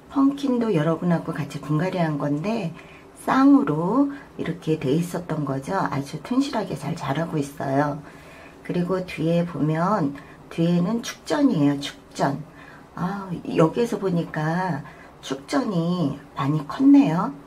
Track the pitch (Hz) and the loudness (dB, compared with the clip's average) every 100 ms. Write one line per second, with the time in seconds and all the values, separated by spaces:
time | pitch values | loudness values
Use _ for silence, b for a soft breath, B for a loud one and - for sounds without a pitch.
0 | - 285 277 - 262 247 226 170 156 160 | -4 2 2 2 0 0 2 2 2 0
1 | 175 160 - 156 135 151 - 151 185 185 | 0 0 -2 -6 -6 -8 -2 0 0 0
2 | 160 143 143 147 190 226 165 B B B | 0 0 -2 -2 -2 -4 -4 B B B
3 | B - - 262 277 277 - 151 175 254 | B -8 0 4 8 6 4 0 2 2
4 | 285 B B - - - - 156 131 160 | 2 B B -8 -6 -4 -2 0 2 0
5 | 175 175 - 151 139 135 139 190 156 139 | 0 -6 -6 -4 -2 -4 -4 -2 -2 -4
6 | 139 156 - 247 277 226 185 170 - - | -6 -10 -2 0 0 -2 -4 -6 -6 -6
7 | 139 143 165 156 139 - 139 135 147 147 | -4 -4 -2 -4 -4 -6 -2 0 0 -2
8 | B B B B B - - 175 175 185 | B B B B B -14 -6 -4 -2 -2
9 | 180 - 160 170 170 143 147 156 180 208 | -4 -4 0 2 0 -2 0 0 0 0
10 | 143 B B B - - 170 175 185 233 | -2 B B B -10 0 2 2 2 -2
11 | - - - 311 277 165 143 143 - - | -4 -10 -4 2 4 4 4 2 -4 -12
12 | - - 151 147 151 B B B B - | -12 -2 -2 -2 -10 B B B B -8
13 | 180 202 190 170 - 127 160 226 233 185 | -6 -6 -8 -10 -2 4 4 4 0 0
14 | 196 170 160 156 156 170 185 147 B B | 0 0 -2 -2 -2 0 -2 -4 B B
15 | B - - - - 285 233 175 165 180 | B -16 -10 -8 -2 -2 0 0 0 0
16 | 139 - - - 139 156 - - 269 285 | -2 -4 -10 -4 -2 -2 -4 4 8 8
17 | 160 165 233 - | 8 2 -2 -6